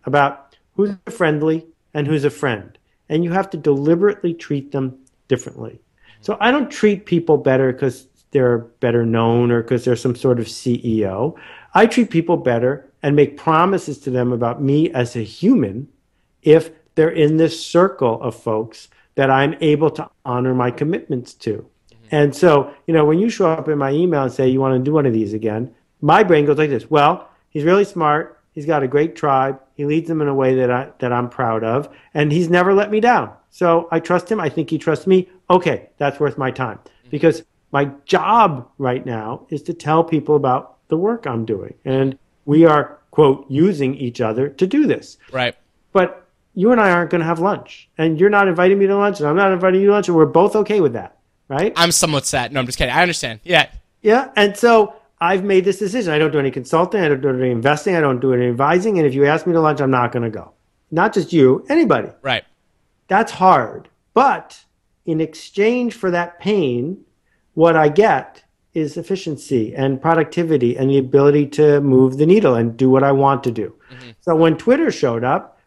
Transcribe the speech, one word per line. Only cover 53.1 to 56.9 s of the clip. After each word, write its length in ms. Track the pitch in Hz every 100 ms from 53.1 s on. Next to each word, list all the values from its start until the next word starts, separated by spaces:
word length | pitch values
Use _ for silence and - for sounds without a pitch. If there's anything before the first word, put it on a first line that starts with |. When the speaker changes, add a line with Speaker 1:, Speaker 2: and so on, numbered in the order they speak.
| 156 123 110
Speaker 2:
Yeah. 220 | 170 165 139 - _ _
Speaker 1:
Yeah, 300 | 214 240 277
and 220 | 208 202 196
so 380 | 233 226 208 - _ -
I've 220 | 170 190
made 220 | 202 190 190
this 120 | 190
decision. 360 | 202 247 180
I 40 | 151
don't 140 | 156
do 60 | 147
any 120 | 135
consulting. 520 | 131 123 165 180